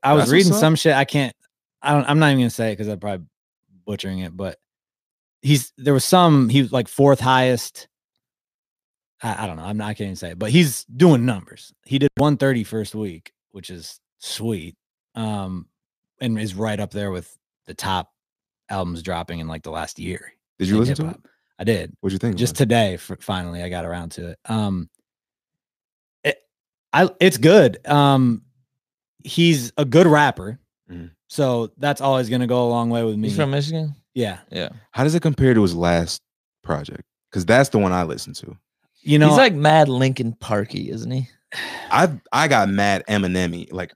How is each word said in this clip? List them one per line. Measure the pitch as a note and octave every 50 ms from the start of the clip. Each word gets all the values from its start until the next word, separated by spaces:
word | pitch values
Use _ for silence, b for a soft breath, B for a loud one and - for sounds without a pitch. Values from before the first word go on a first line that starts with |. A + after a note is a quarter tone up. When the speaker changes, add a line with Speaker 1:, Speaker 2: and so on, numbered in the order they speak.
| -
Speaker 1:
I | C3+ D3+
was | D3 -
Speaker 2:
That's | A#2
Speaker 1:
reading | C#3+ F3+ G3 F3+
Speaker 2:
what's | D3 -
Speaker 1:
some | D#3+ D#3 D#3+
Speaker 2:
up." | D3
Speaker 1:
shit. | - E3 C#3
I | C3+ C#3
can't, | - - D3 C3+ A#2 - _ _ _ _ _ _ _ _ _
I | - C#3+ D3
don't, | D3 B2+ -
I'm | D3 D#3
not | D#3
even | D3 C#3 C3
gonna | B2 A#2
say | - - A2+ A2
it | G#2
'cause | F#2+ G#2+
I'm | G#2+ G#2 F2
probably | G2 G#2 G2 F#2 D#2+ - _ _ _ _ _ _ _ _ G2 F2+ _
butchering | - G#2 F2+ - F#2+ F#2+ F#2
it, | F#2 E2+ E2+
but | F#2 G2 F#2 - - _ _ _ _ _ _ _ _ _ _ _ _ _ _ _ _
he's, | - C3+ D3 C3 B2 - _
there | - B2+ C#3+ C#3
was | C3 -
some, | - F#3 F#3 F3 E3+ D3+ C#3 B2+ A2+
he | A#2+ C#3
was, | C3 A2 C3+
like, | B2+ A2 -
fourth | - - C#3 C#3 C#3 -
highest. | - C3 C3 B2+ B2+ B2+ B2 A2+ - - - - - _ _ _ _ _ _ _ _ _ _ _ _ _ _ _ _ _ _ _ _ _ _ _ _ _ _ _ -
I, | A2+ G2+ - A2
I |
don't | G2 E2+
know. | D#2 D#2+
I'm | F#2+ G#2+
not, | G#2+ G#2
I | G#2 G#2
can't | - G#2
even | G2 F#2
say | - F#2 E2+
it, | F2 F2+
but | G2+ G#2+
he's | C3 F3 F3 C#3 A2+ - -
doing | - A#2 B2+ F3 F3 D3 A#2+ A#2
numbers. | B2+ A2 F#2 E2+ - - - - - _ _ _
He | - C3 C3+
did | C#3+ C#3 -
one | - C#3+ D3+ D3
thirty | A2+ C3+ C3+ C3 A#2+ G#2
first | - A2 A2 G#2 - -
week, | G#2+ G#2+ G2 E2 E2 - _ _ _ _ _
which | - G2 F2+ -
is | F#2 E2+ D#2 - - _ _ _ _ _
sweet. | - - - - G#2+ A#2 A2 F2+ D#2 F2 - _ _ _ _ _ _ _ -
Um, | A#2 A2 G#2+ G#2+ G2+ G2 F#2 F#2 F2+ - _ _ _ _ _ _ _ _ _ _ -
and | C3+ A#2+ A2+ G#2+
is | A2 G#2 F#2
right | F#2+ A2 A2 G#2+ G#2
up | G#2 F#2+
there | - G#2 G2+ G2
with | F#2 F2+ E2+ - _ _ _ _ _ _ _
the | - F#2
top | - - G2 F#2+ F2+ F2+ - _ _ _ _ _ _ _ _ _ _ _ -
albums | G2 F#2+ F#2 F2 E2+ E2 D#2+
dropping | F#2 F2+ E2+ E2 - F2 E2+
in, | E2
like, | D#2+ D#2+ D#2+ -
the | E2
last | D#2 D#2+ D#2 - - -
year | E2+ F2+ F2+ - - - _ _ _ _ _ -
Speaker 2:
Did | G2
you | F#2 G#2
Speaker 1:
in | A2
Speaker 2:
listen | A#2 B2+ C#3
to | - D#2
it? |
Speaker 1:
hip-hop. | D#2+ F2 - _ _ _ _ _ _ _ -
I | F#2
did. | A2 A2 F2+ E2 D#2+ - _
Speaker 2:
What'd | - F#2+ G2
you | F#2
think | - A#2+ F#2+
Speaker 1:
Just | F#2+ A#2+ B2 -
Speaker 2:
about | -
it? | C3+
Speaker 1:
today, | G#2+ A#2 A#2 A2 G2 F2+
f-, | F2 - - F#2+ -
finally, | - - G2 F#2 F2+ F2 E2+ F2 F2
I | F2+
got | F2+ F2 E2
around | E2+ E2+ F2 E2+ E2+ -
to | - E2+ E2+
it. | D#2+ - -
Um, | - A2 A2 G#2+ G2+ F#2+ F2+ E2+ - _ _ _ _ _ _ _ _ _ _ _ _ _ _ _ _ _ _ _ _ _ _ _ _ _ _ -
it, | D3 - - _ _ _ _ _ _ _ _ _ _ -
I, | C#3+ F#3 F3+ - -
it's | B2+ A#2 -
good. | A2+ A#2+ D#3 F#3+ G#3+ D#3 A#2+ - - -
Um, | D3 D3 D3 C#3+ C#3 C#3 C3 B2+ B2 A#2 - - _ _ _ _ _ _ _ _ _ _ _ _ _ _ _ -
he's | - - E3 E3+ E3+ D#3+ C#3 A#2+ A#2 -
a | - D3
good | C3 A#2 E3 F#3
rapper, | E3+ D3+ D3 D3 C3+ - - F#2 G2+ A#2+ - _ _ _ _ _ -
Speaker 2:
Mm-hmm. | F2+ F2 F2+ F2 E2 _ _
Speaker 1:
so | _ - - C#3+ C3 B2 A#2 A#2 G#2+ _
that's | - C#3+ C#3+ C#3 -
always | C3+ C#3 C3+ C3 B2+ G#2+
gonna | B2 B2 B2
go | A#2 B2+ B2 B2
a | A#2+
long | A#2 A#2 A#2 A#2
way | A#2 A#2 A#2
with | A2+ G#2+
me. | G#2+ G#2+
Speaker 3:
He's | C3+ C3+
from | D#3 D3+ C3+
Michigan? | C#3 C#3+ C#3+ D3+ D#3+ D#3+ D#3 D3+ C#3+ - _ _ -
Speaker 1:
Yeah. | B2+ A#2 G2+ F#2 - - _
Speaker 3:
Yeah. | - F2+ E2+ - - - _ _
Speaker 2:
How | - A#2 C3
does | D3+ D#3+
it | F3
compare | - D#3+ C#3 - C3+ C3 B2
to | A2
his | G#2 F2+ E2+
last | E2+ F2 F2 E2+ E2+ E2+ E2 - - _ _ _ _ _ _ _ _ -
project? | - D#2+ D2 C#2+ D2 C#2+ - - _ _ _ _ _
'Cause | - F#2+ F2
that's | E2+ A2+ C3 C#3 -
the | -
one | A2 G2+ F#2
I | F#2 F2+ F2
listened | D#2+ C2+ - - - D2
to. | - - - - - _ _ _ _ _ _ _ _
Speaker 1:
You | - D3+ D3 D3+
know, | D3+ D3+
Speaker 3:
He's, | D3+
like, | B3+ C4+ A#3+ F3+
mad | C#3+ D3 D#3 D#3 D#3+ D3+ C#3+
Linkin | B2+ B2 C3 C3 C3 - B2 A#2 A#2+
Parky, | - - - A2 G2+ G#2 - - G2 - -
isn't | - A2 A2+ A#2
he? | B2+ C3 C3 - _ _ _ B B B B B B B B B
Speaker 2:
I, | - C3 F3 E3+ D3 - - _
I | - B2+ D#3
got | D3+ C#3 A2+ G2 G2
mad | G2 G2 G2+ G2+ G2 F#2+ -
Eminem-y, | - G#2 G2+ F#2+ F2+ F2+ F#2 F#2 E2+ E2+ F2 - -
like, | - F#2 F2+ - _